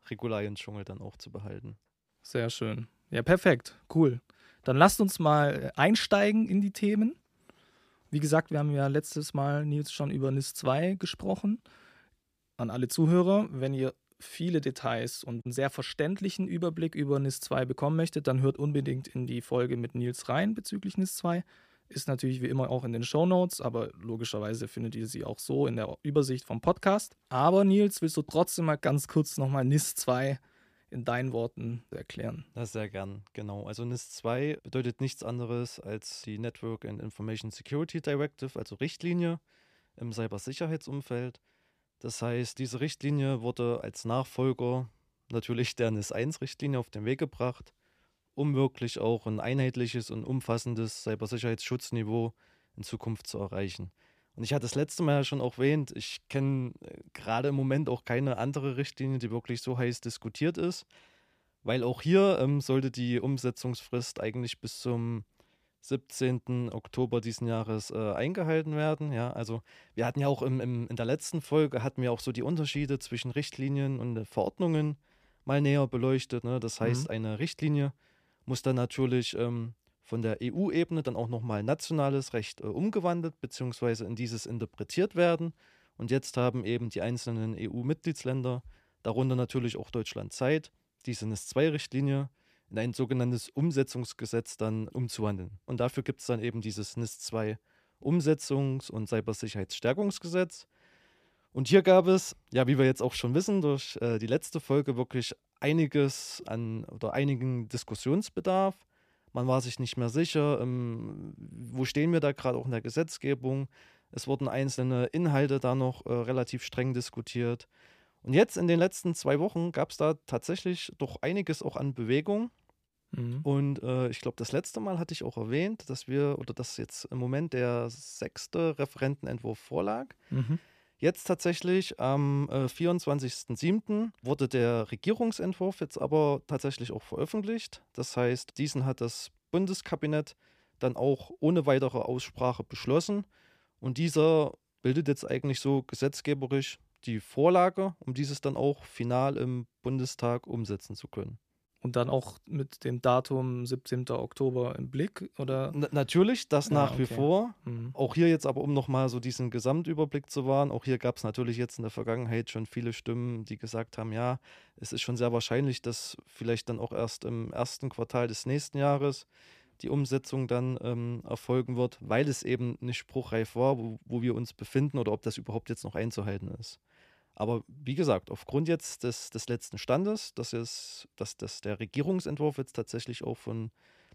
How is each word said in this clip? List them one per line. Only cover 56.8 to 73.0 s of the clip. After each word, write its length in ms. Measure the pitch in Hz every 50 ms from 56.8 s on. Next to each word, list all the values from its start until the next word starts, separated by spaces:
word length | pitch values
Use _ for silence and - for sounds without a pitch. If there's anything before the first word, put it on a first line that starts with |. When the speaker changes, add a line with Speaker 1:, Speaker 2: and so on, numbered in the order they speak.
Speaker 1:
äh, 200 | - - - - - - -
gerade 360 | - 101 101 113 117 131 143
im 60 | 139
Moment 320 | 139 135 131 135 135 151
auch 160 | 139 123 - -
keine 340 | - 120 123 139 135 123
andere 400 | - 117 135 143 151 135 139 127
Richtlinie, 420 | 127 143 - - - 131 135 135 127
die 100 | 117 110
wirklich 320 | 113 120 - - 120 117
so 160 | - 127 131
heiß 240 | 120 123 120 120 -
diskutiert 560 | - 117 - - - 113 - - 147 165 170
ist, 300 | 175 165 175 175 - - _ _ - - _ _ _ _ _ _ _ _ _ _ _
weil 220 | - 101 117 131 117
auch 180 | 123 123 -
hier, 380 | - 156 180 190 196 196 190 -
ähm, 220 | 131 135 143 143
sollte 280 | 135 - 131 135 131 131
die 300 | 113 123 123 120 120 120
Umsetzungsfrist 1000 | - 135 139 127 - 123 117 - - 127 120 - - - - 120 123 - - -
eigentlich 380 | - 110 107 123 123 117 - _
bis 200 | - 117 - -
zum 440 | - 123 120 117 117 117 117 110 107 _ _ _ _ _ _ _ _ _ _ _ -
siebzehnten 840 | - 135 131 - - - - 135 127 127 120 - - 123 123 123 117
Oktober 520 | - 113 - - - 123 127 117 117 120
diesen 260 | 110 117 110 - 120
Jahres, 420 | 117 113 113 110 110 110 107 104 -
äh, 240 | - 107 110 107 98
eingehalten 640 | - 117 151 185 202 175 156 160 160 156 156 151
werden. 360 | 151 151 156 156 - 151 147
Ja, 200 | 139 113 120 123 -
also 300 | 101 117 107 113 113 - _ - - - _ -
wir 100 | 110 113
hatten 140 | 120 - 143
ja 80 | 139
auch 160 | 139 139 139 -
im, 180 | 135 131 127
im, 260 | 117 123 123 117 120
in 80 | - 117
der 120 | 120 117
letzten 340 | 113 139 160 - - - 160
Folge 400 | - - 147 156 156 139 - 123
hatten 220 | 117 139 - - 127
wir 80 | 123
auch 80 | 117 -
so 120 | - 131
die 120 | 117 123 -
Unterschiede 560 | 143 175 160 151 139 - 147 147 135 143
zwischen 320 | 131